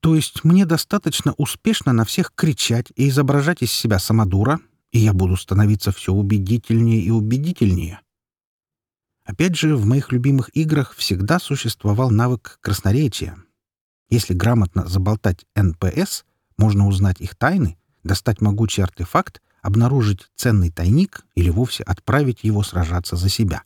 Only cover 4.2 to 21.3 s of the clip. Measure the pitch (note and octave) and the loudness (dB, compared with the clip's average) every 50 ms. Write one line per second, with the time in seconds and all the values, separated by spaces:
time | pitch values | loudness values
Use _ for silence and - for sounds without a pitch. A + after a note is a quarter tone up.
4.2 | A2 F#2+ F2+ G2 G#2 A#2 D3 E3 - _ _ _ _ _ _ A#2 A2 G#2+ G2+ F#2 | 2 2 2 0 2 2 0 -2 -4 _ _ _ _ _ _ 2 4 4 4 2
5.2 | F#2+ F2+ F#2 F#2 - - F#2+ F#2+ G#2+ G#2 G#2+ G2+ - - G2 - - - F#2+ G2 | 2 2 0 -2 -2 -2 0 2 4 4 2 0 0 -4 -4 -4 -2 -2 0 0
6.2 | G#2 G2 G#2 G#2 F#2+ F#2 A2+ A#2 - - A2+ A2+ A#2 A#2 A2+ A2+ F2+ F2 A2+ A2+ | 0 0 0 0 0 0 -2 -4 -2 0 0 2 2 4 2 2 2 0 0 0
7.2 | G#2+ G#2+ A#2 C3 D3 E3 F3+ - B2 G2+ F#2 F2+ F2 E2+ F2 - _ _ _ _ | 0 0 -2 -2 -2 -4 -2 0 2 2 2 0 -2 -6 -10 -12 _ _ _ _
8.2 | _ _ _ _ _ _ _ _ _ _ _ _ _ _ _ _ _ _ _ _ | _ _ _ _ _ _ _ _ _ _ _ _ _ _ _ _ _ _ _ _
9.2 | _ - G2 - D#3 F#3 F3 D#3 - D#3 D3+ C3 G#2 G2+ B2 C#3 C3+ - B2+ B2 | _ -16 -4 -2 -2 0 0 0 0 0 2 2 2 2 2 2 0 0 -2 0
10.2 | A#2+ C#3 C#3 C3+ B2 - _ - D#3+ D#3 D#3+ D#3 C3 - - - - - G2+ F2+ | 2 2 2 2 0 -2 _ -4 -2 0 0 0 -2 -4 -6 -8 -4 -4 -2 -2
11.2 | G2 G#2 E3 F3+ - - C#3+ C3+ - B2+ - _ - G#2 G#2 G#2 C3 B2+ A2 G#2 | 0 0 0 -2 -2 -4 -6 -4 -4 -6 -8 _ -2 -2 0 0 2 2 2 2
12.2 | A#2 B2 B2+ A2+ _ - - _ _ - G2+ - - G2 G2+ C3 D#3 C3 G2 - | 2 0 -2 -4 _ -14 -20 _ _ -4 -4 -2 0 0 0 2 0 -2 -2 -6
13.2 | - F2+ F2 - - _ _ _ _ _ _ _ _ _ _ _ _ _ - A#2 | -10 -10 -12 -16 -20 _ _ _ _ _ _ _ _ _ _ _ _ _ -2 -2
14.2 | - - F2+ F2 F2 A#2+ B2 A#2+ G2+ F2 _ G2 - E2 F2 F#2+ F2+ G2 G#2+ G#2+ | 0 0 -2 0 2 2 2 2 2 0 _ -4 -4 -2 -2 -2 0 0 -2 -2
15.2 | _ G2+ F2+ - _ _ _ - G2+ F#2 E2 - - F#2 - - F#3 - - - | _ -2 -4 -4 _ _ _ 0 0 0 0 0 -4 -4 -2 -2 -4 -4 -6 -12
16.2 | _ _ _ _ _ _ _ - A2 A2 G2+ G2+ G2+ G2+ G2 F#2+ G2 G2 F2+ - | _ _ _ _ _ _ _ 0 0 2 4 2 2 2 2 2 0 0 0 -2
17.2 | - - - _ - C3+ F3 G3 D3 F2 E2 _ _ _ _ _ _ E2 - - | -6 -14 -8 _ -2 0 0 0 -2 -2 -4 _ _ _ _ _ _ -4 -4 -2
18.2 | - - G#2+ - G#2+ G#2+ G2+ G#2 A2 G#2 - - G2 F#2 - - F2 - - - | -2 -4 -2 0 0 -2 0 0 -2 -2 0 -2 -2 -2 -2 -6 -10 -8 -6 -8
19.2 | F#3 - - - _ _ _ _ _ - G2 A2 A#2 B2 C#3 C#3 A#2 G#2 G2+ F#2 | -8 -8 -12 -20 _ _ _ _ _ -2 0 2 2 2 2 0 0 0 -2 -4
20.2 | - _ _ - - B2+ A2+ G#2 F2+ E2+ E2 - F2 F2 G#2 D3 F#3+ G3 - - | -8 _ _ -6 -2 0 2 2 2 0 -2 -2 0 0 2 2 0 -2 -4 -16
21.2 | - _ | -20 _